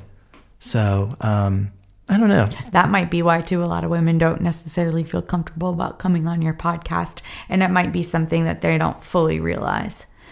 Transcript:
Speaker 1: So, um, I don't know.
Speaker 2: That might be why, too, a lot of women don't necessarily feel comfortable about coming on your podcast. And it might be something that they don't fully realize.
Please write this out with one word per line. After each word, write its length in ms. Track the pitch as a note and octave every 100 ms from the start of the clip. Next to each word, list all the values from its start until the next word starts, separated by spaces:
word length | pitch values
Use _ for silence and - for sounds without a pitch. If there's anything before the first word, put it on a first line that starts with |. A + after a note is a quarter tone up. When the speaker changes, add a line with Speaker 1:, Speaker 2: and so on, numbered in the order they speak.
| - - _ - _ _
Speaker 1:
So, 560 | - A#2+ G#2 G2 G2+ C3
um, 500 | A2 G#2 G2 G2 G2+ - - - -
I 80 | G3
don't 100 | A3+
know. 180 | G3 G#2+ - -
Speaker 2:
That 160 | F#3 F3+
might 180 | G3 F3
be 140 | E3+
why, 180 | E3+ E3
too, 220 | E3+ F3+
a 20 | E3+
lot 200 | E3+ E3+
of 40 |
women 280 | E3+ E3 E3
don't 240 | E3 -
necessarily 640 | F3 E3 D#3+ - E3+ D#3+ E3
feel 160 | F3
comfortable 480 | E3+ F3+ E3 D#3+ F3+
about 300 | F3 - -
coming 280 | F#3 F3 D#3+
on 140 | E3+
your 120 | D#3+
podcast. 680 | D#3+ E3+ E3+ E3 E3 E3+ - - - -
And 140 | F#3
it 60 | F#3
might 220 | F#3 F3+
be 100 | F3
something 400 | E3+ E3+ D#3+ E3
that 160 | E3 E3
they 160 | E3+ D#3+
don't 240 | D#3+ -
fully 380 | - F3+ D#3+ D#2+
realize. 680 | E2 - - - - - - - -